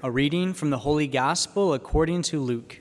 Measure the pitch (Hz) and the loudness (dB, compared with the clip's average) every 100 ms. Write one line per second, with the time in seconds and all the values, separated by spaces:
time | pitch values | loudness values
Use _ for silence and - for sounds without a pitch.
0 | 131 123 143 170 185 180 151 131 131 151 | 0 0 2 2 -2 -2 -2 -2 0 0
1 | 147 131 131 170 - 202 196 135 - 151 | 2 0 0 0 -2 2 2 0 0 0
2 | 160 175 160 151 127 120 120 - | 2 0 -2 -2 -2 -4 -6 -20